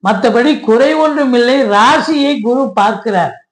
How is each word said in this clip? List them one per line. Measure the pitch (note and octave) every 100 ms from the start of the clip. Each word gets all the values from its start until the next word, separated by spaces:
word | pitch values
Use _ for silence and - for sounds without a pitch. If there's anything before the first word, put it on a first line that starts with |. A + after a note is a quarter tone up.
மத்தபடி | F#3 F#3+ A#3 G#3+ B3+ C4+
குறை | - A3 C#4 D#4
ஒன்றும் | D#4 D4 C#4 B3
இல்லை. | A#3+ C4+ A#3
ராசியை | G3+ A3+ D#4 C4+ D#4 C#4 D4
குரு | G#3+ B3 C4
பார்க்கிறார். | F#3+ G3+ G3+ A3+ G3 D#3+ - _